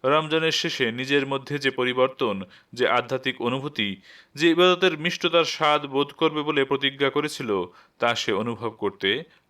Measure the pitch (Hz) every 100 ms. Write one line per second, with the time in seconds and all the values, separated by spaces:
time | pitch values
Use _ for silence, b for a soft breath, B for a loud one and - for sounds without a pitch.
0 | 131 151 156 160 160 151 170 - 123 117
1 | 131 143 135 135 135 147 135 127 127 127
2 | 131 - 123 98 95 b b 120 113 123
3 | 117 131 131 123 117 135 143 143 104 95
4 | B B B 139 165 165 180 180 185 160
5 | 165 170 175 165 156 - 151 147 143 135
6 | 143 - 160 151 147 151 135 139 139 135
7 | 139 135 151 - 123 98 85 b b _
8 | 120 117 - 101 113 110 113 - 101 -
9 | 98 117 175 b b